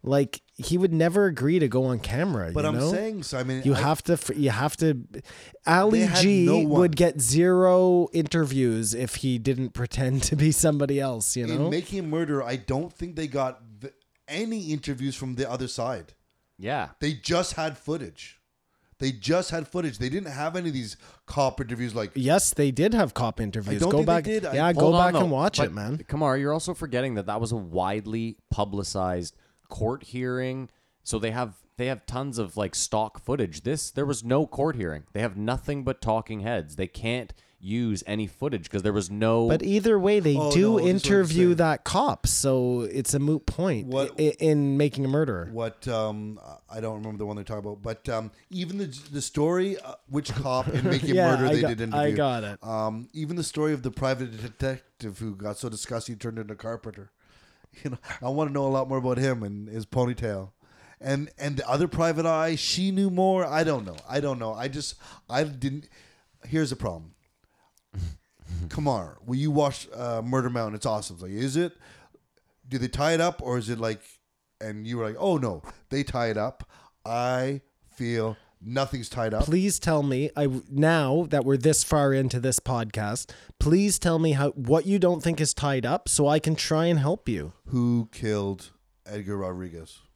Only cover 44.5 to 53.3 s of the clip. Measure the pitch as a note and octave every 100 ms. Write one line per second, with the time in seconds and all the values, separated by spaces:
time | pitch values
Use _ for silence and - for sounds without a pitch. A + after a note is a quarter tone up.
44.5 | D3+ C#3 C#3 D3 C3+ C3+ C#3+ D3+ F#2+ E2+
45.5 | A2+ A2+ - C3 A2+ A2 G#2 G#2+ G#2+ -
46.5 | D2 _ A2+ A2 G#2+ A2 G#2 G#2 G#2 G2+
47.5 | G#2+ G#2 G#2 G2+ A2+ - A2+ A2 _ _
48.5 | F#3 F3 G3 F#3+ C3 C#3+ C#3+ C3 - D3+
49.5 | F3+ F#3+ F#3 C3 - _ C#3 D3 G#2+ C3
50.5 | B2+ C3 B2+ F3 C3+ - F3+ E3+ B2 C3
51.5 | D3+ A#2 A2+ A2+ C#3 D3 D3 C#3+ A#2+ G#2
52.5 | G2+ G#2+ A2 A2 A2 B2 D#3 D3+